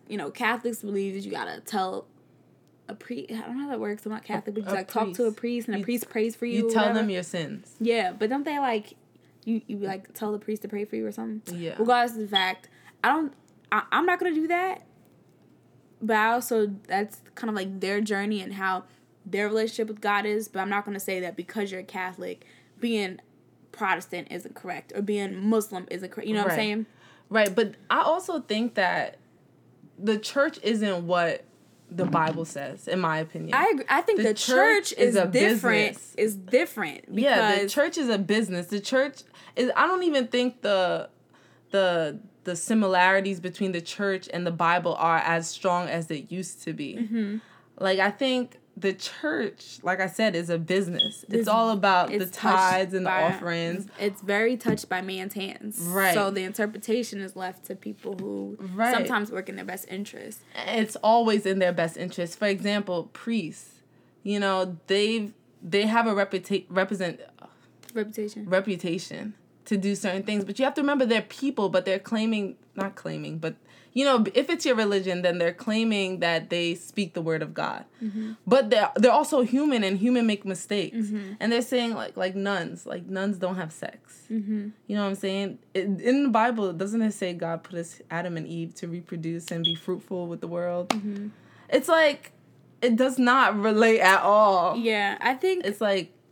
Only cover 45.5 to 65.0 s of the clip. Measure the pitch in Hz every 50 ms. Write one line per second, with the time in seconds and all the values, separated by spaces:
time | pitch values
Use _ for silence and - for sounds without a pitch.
45.5 | - - - 190 175 175 180 147 143 170 160 - 165 143 - - 170 180 180 -
46.5 | - - - 165 160 156 147 135 - - 240 208 226 226 214 202 208 220 - -
47.5 | - - _ _ _ - 185 190 190 190 190 202 202 - 269 262 254 254 247 -
48.5 | - - _ _ _ 190 - 196 190 190 - - - - - 294 302 247 233 202
49.5 | - - - - - - - 175 185 185 190 185 - - 220 214 175 170 175 170
50.5 | 170 165 165 - 180 190 196 170 175 - - 202 - - - - 208 233 226 208
51.5 | 214 226 226 226 220 196 185 196 190 180 170 - - 208 185 175 - - 208 214
52.5 | 190 185 185 185 185 185 190 180 185 185 185 180 185 185 160 170 190 - 170 175
53.5 | 170 170 165 170 175 190 208 202 - - 202 208 196 - 196 185 202 208 226 233
54.5 | 254 226 - 226 214 208 - - 180 185 190 190 190 185 190 196 - 202 190 196
55.5 | - - - 214 208 - 170 175 180 196 196 185 170 214 202 196 196 190 185 185
56.5 | 208 - 214 214 214 208 - - 220 247 233 - - 196 190 185 190 190 185 180
57.5 | 190 - - - 208 196 - 214 202 196 - 196 202 185 190 202 202 196 196 202
58.5 | 208 - 190 190 180 196 226 240 254 233 - 233 254 208 208 208 240 147 - -
59.5 | 196 190 185 190 185 190 - - - 190 202 - - - - 226 214 - - -
60.5 | - 220 - - 226 226 220 214 - - - 214 226 233 233 220 214 208 202 190
61.5 | 190 196 185 180 180 175 165 165 165 - 180 180 - - 175 170 - - 214 208
62.5 | 196 185 175 202 208 208 202 196 180 170 160 - - - - 226 233 220 170 151
63.5 | 160 - - - - _ _ _ _ _ _ _ _ _ _ 196 208 202 202 196
64.5 | 190 185 185 185 175 160 - - 190 202